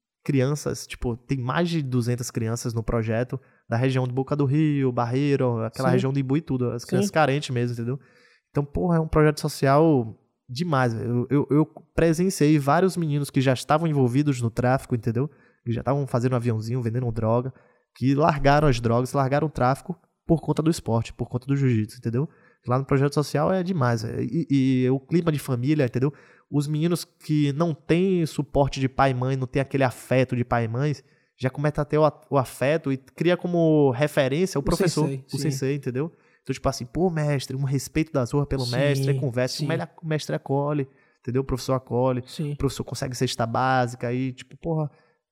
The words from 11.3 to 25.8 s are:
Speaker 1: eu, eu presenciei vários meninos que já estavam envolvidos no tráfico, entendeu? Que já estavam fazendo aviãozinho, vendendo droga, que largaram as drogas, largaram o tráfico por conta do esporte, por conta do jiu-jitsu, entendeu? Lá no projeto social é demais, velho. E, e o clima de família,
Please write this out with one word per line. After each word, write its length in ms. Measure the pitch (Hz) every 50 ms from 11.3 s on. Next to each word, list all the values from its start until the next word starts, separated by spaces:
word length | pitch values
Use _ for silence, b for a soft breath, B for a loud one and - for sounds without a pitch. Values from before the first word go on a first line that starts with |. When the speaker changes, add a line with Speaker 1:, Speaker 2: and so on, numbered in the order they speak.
| 135 143 - -
Speaker 1:
eu, 80 | 127 151
eu 80 | 156 - - - - _ _
presenciei 640 | - 160 170 160 160 180 190 - - 147 147 156 147
vários 380 | 135 139 147 175 185 185 165 175
meninos 320 | 165 151 143 147 143 -
que 100 | - 143
já 140 | 127 135 127
estavam 340 | - - - 151 156 170 160
envolvidos 540 | 147 139 127 120 120 143 151 147 135 120
no 100 | 120 113
tráfico, 420 | - - 117 123 131 135 - - 131
entendeu? 360 | 113 - 113 107 120 143 151 b b b b b b b
Que 80 | 120
já 80 | 113 -
estavam 260 | - 120 139 143 139
fazendo 300 | 127 - 120 120 127 127
aviãozinho, 460 | 120 117 123 110 107 107 113 127 131
vendendo 280 | 113 113 110 127 127 117
droga, 440 | 113 117 110 110 113 123 127 131 b b b b b b b b _
que 180 | - 123 131 139
largaram 540 | 139 156 170 156 139 135 139 143 151 156 147
as 140 | 120 117
drogas, 320 | 117 113 113 120 127 - -
largaram 340 | 143 135 127 139 147 160 151
o 20 |
tráfico 460 | - - 127 127 135 - - - 170 - _ _ _ _ _ -
por 140 | 160 147
conta 200 | - 151 143 -
do 80 | 156 160
esporte, 440 | 170 - - 135 117 117 110 - -
por 160 | - 120 -
conta 180 | - 123 - 139
do 80 | 139
jiu-jitsu, 420 | 139 139 127 120 107 107 107 - -
entendeu? 280 | - 117 110 123 160 b b b b b b b b -
Lá 100 | 123 135
no 80 | 139
projeto 280 | - 143 131 139 147 143
social 380 | 156 143 - - 139 156 175
é 120 | 190 185 175
demais, 400 | 180 190 156 123 120 120 110 113
velho. 180 | - - 113 - -
E, 180 | - 170 151 - 139 139 131 135 131 127 127
e 60 | 127
o 100 | 135 131
clima 320 | - - 160 175 175 170
de 80 | 151 135
família, 460 | - - 131 120 123 143 156 151